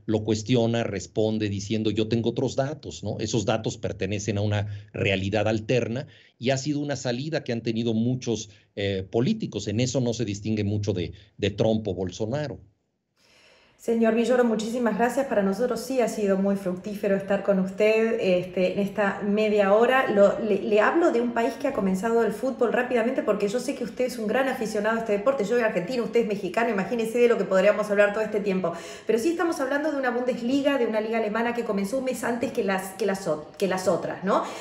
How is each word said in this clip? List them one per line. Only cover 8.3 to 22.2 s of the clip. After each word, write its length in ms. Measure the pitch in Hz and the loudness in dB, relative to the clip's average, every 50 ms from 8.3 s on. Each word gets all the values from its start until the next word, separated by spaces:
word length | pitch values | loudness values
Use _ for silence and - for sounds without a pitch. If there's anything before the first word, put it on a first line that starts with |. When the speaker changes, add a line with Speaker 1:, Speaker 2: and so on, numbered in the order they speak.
| 113 101 - - - - _ _ _ | -4 -4 -4 -10 -16 -20 _ _ _
Speaker 1:
eh, 300 | 107 101 98 98 95 92 - | -4 -2 -2 -2 -2 -4 -2
políticos. 560 | - 113 - 180 220 - - 78 - 104 - 107 | 0 0 2 2 0 -2 -4 -6 -6 -6 -6 -2
En 120 | 98 113 | -2 0
eso 220 | 127 131 131 139 | 0 0 0 0
no 120 | 123 120 113 | 0 0 -2
se 120 | 120 120 | -2 -4
distingue 380 | 104 101 101 104 107 110 107 104 | -4 -4 -6 -4 -2 -2 0 0
mucho 300 | 101 107 104 104 107 95 | 0 -2 -2 -2 -2 -2
de, 200 | 90 85 80 - - - _ _ - | -2 -4 -6 -8 -14 -20 _ _ -4
de 140 | 101 98 | -2 -2
Trump 360 | 101 - 117 110 113 110 110 104 | 0 2 2 2 2 2 0 -2
o 60 | 90 | -4
Bolsonaro. 680 | 87 95 90 90 - 110 107 131 147 151 139 87 78 80 - _ _ _ _ _ _ _ _ _ _ _ _ _ _ _ _ _ _ _ _ _ _ | -4 -4 -6 -6 -6 -6 -4 -4 -4 -4 -6 -8 -12 -16 -20 _ _ _ _ _ _ _ _ _ _ _ _ _ _ _ _ _ _ _ _ _ _
Speaker 2:
Señor 380 | - - 233 226 226 220 220 | -4 -2 2 4 4 4 4
Villoro, 280 | 233 233 208 254 240 240 | 4 2 4 4 4 4
muchísimas 540 | 233 220 196 - 233 226 254 240 220 202 208 | 4 2 0 -2 -4 -2 0 0 0 2 2
gracias. 300 | 233 247 240 277 262 - | 0 0 2 0 -2 2
Para 160 | 233 208 196 | 2 2 2
nosotros 360 | 196 190 190 247 - 226 220 | 2 0 0 0 -2 -2 -4
sí 220 | - - 269 254 | -4 -2 0 0
ha 60 | 226 196 | 0 0
sido 300 | - 214 208 196 196 190 | 0 -2 0 0 2 2
muy 180 | 196 196 196 | 2 0 0
fructífero 600 | 196 - 185 180 180 - 214 208 202 - 202 196 | 0 -2 -4 -6 -6 -8 -10 -8 -4 0 0 0
estar 280 | 196 - - 202 190 - | 0 0 0 -2 0 2
con 160 | - 196 190 | 2 2 2
usted, 580 | 185 190 - - 208 214 220 220 226 226 233 - | 2 0 0 2 4 4 4 4 2 2 0 0
este, 540 | - 190 180 180 175 180 - 190 180 185 185 | 2 2 2 2 0 -2 -2 0 0 0 2
en 60 | 196 | 0
esta 420 | 202 196 - 220 202 196 196 - | -2 -2 0 0 0 0 0 -2
media 520 | - 208 202 214 214 214 208 202 196 196 202 | -2 0 0 2 2 2 4 4 4 6 6
hora. 360 | 220 233 240 262 262 262 - | 6 6 6 4 4 4 4
Lo, 300 | 214 202 202 196 - - | 6 6 6 6 6 2
le, 200 | 226 208 196 196 | 0 0 0 0
le 220 | 226 226 208 208 | 0 2 4 4
hablo 300 | 214 254 311 339 349 320 | 4 4 4 4 4 4
de 100 | 226 233 | 4 2
un 120 | 240 240 - | 0 0 0
país 200 | 233 233 269 - - | 0 0 0 -2 -2
que 60 | - 277 | -4 -2
ha 60 | 269 | -2
comenzado 500 | - 196 190 190 185 226 233 233 233 | 0 0 0 0 0 0 2 2 2